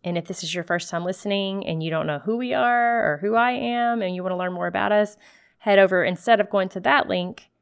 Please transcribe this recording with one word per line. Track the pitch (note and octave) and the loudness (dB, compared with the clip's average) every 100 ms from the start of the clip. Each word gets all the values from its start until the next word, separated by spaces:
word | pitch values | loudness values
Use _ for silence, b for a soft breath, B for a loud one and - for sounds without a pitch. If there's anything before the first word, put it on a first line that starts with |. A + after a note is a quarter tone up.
And | F3+ E3+ | -2 -4
if | E3 | -4
this | F#3 | -8
is | D#3+ | -6
your | F3+ | -6
first | E3+ F3 - | -4 -4 -4
time | E3+ | -6
listening | F3 F#3 G#3 G3+ G3 G3 | -4 -6 -2 -2 -2 -4
and | - D#3+ | -6 -4
you | D#3+ | -2
don't | D#3+ D#3 | -2 -2
know | D3 | -4
who | G3 A#3 | -4 -4
we | B3 | -2
are | B3+ A#3+ A#3+ A#3+ A#3 - | 0 2 2 2 2 0
or | D3 | 0
who | G3+ A3+ | 0 2
I | A#3+ | 2
am | B3 A#3+ A#3+ A#3+ A#3 | 0 -4 -2 0 0
and | F#3+ F3+ | -2 -4
you | |
wanna | F#3 F3+ | -4 -4
learn | F3+ | -4
more | F3+ F3 | -4 -4
about | F#3 G3+ | -2 2
us, | G#3 G#3 - b b b b | 2 2 -4 b b b b
head | - G3 | 2 6
over, | F#3+ F#3 | 6 4
instead | D#3+ F3 - A3 | 2 -2 2 4
of | G#3 | 4
going | G3+ F#3+ | 0 -2
to | F#3+ | -2
that | F#3 C#4+ - | 2 2 2
link | F#3 F3+ - _ _ | -2 -4 -10 _ _